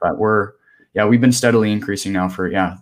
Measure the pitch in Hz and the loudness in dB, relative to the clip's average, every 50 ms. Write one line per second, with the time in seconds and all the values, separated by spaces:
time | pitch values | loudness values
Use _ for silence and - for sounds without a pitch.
0 | - 85 78 - 107 107 107 104 101 101 - _ _ _ _ _ _ _ - 107 | -4 -4 -2 0 0 0 2 0 0 -4 -8 _ _ _ _ _ _ _ -2 0
1 | 107 107 120 117 123 127 120 123 - 120 113 113 107 107 104 104 - - 101 101 | 2 2 4 4 4 2 2 2 2 2 2 2 2 0 -2 -2 -4 -6 -8 -6
2 | - 101 98 92 92 92 92 - 92 87 95 98 92 87 90 - | -6 -4 -2 -2 -2 -2 -4 -4 -6 -2 -2 -2 -2 -2 -4 -8